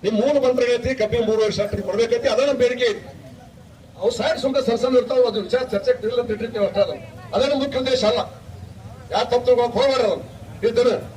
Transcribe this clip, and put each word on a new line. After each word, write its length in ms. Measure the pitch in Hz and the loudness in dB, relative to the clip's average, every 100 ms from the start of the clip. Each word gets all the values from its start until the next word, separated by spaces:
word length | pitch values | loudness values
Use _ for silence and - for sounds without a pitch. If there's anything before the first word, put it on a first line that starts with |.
ನಿಮ್ 100 | 190 220 | 0 0
ಮೂಲ 160 | 254 285 | 2 2
ಮಂತ್ರ 180 | 254 254 247 240 | 2 2 2 0
ಐತಿ, 160 | 247 262 | -2 -2
ಕಬ್ಬಿ 180 | 214 233 214 | 0 2 2
ಮೂರು 140 | 220 214 | 2 2
ವರ್ಷ 120 | - | 0
ಅಷ್ಟಕ್ಕೆ 200 | 208 202 190 | -2 -2 -4
ಕೊಡ್ಬೇಕೈತಿ, 400 | 202 226 240 269 | 0 2 2 2
ಅದ 60 | 220 285 | 2 2
ನಮ್ 100 | 247 | 2
ಬೇಡಿಕೆ 240 | 247 247 240 | 2 2 0
ಐತಿ. 100 | 202 - - - - - - - - - - | -2 -10 -18 -20 -20 -20 -20 -20 -20 -20 -2
ಅವು 120 | - - | -2 0
ಸೈಡ್ 200 | 302 320 | -2 0
ಸುಮ್ನೆ 160 | 269 269 233 | 0 0 0
ಸಣ್ಣ 120 | 233 | 0
ಸಣ್ಣ 120 | 254 247 | 2 2
ಇರ್ತಾವೆ, 260 | 220 262 247 | 2 2 2
ಅದು 100 | 208 180 | 0 -2
ವಿಚಾರ 160 | 247 254 | -2 0
ಚರ್ಚೆಗೆ 360 | - 254 247 214 | -2 0 0 0
ಇಲ್ಲ 80 | 240 | -2
ಅಂತ 80 | 240 | -2
ಇಟ್ಟಿರ್ತೀವಿ 300 | 214 226 214 196 | -4 -6 -2 -2
ಅಷ್ಟೇ 120 | - 196 | 0 -2
ಅದು. 80 | - - - - | -2 -12 -18 -6
ಅದೇ 100 | 185 277 | 0 2
ನಮ್ಮ 100 | 285 | 0
ಮುಖ್ಯ 180 | 269 254 | 0 -2
ಉದ್ದೇಶ 200 | 254 254 208 | 0 2 2
ಅಲ್ಲ. 120 | 233 185 - - - - - - - - | 0 -4 -10 -18 -18 -18 -18 -18 -18 -4
ಯಾರು 140 | 196 240 | -2 2
ತಪ್ಪು 120 | 247 240 | 2 4
ತಿಳ್ಕೊಳಕ್ 300 | 240 240 214 | 4 2 2
ಹೋಗ್ಬೇಡ್ರಿ 280 | 269 262 220 | 2 2 0
ಅದನ್ನ. 160 | 170 - - - - 220 | 0 -6 -16 -18 -2 0
ಇದ್ದಾನೆ. 260 | 233 247 196 - | 4 2 2 -6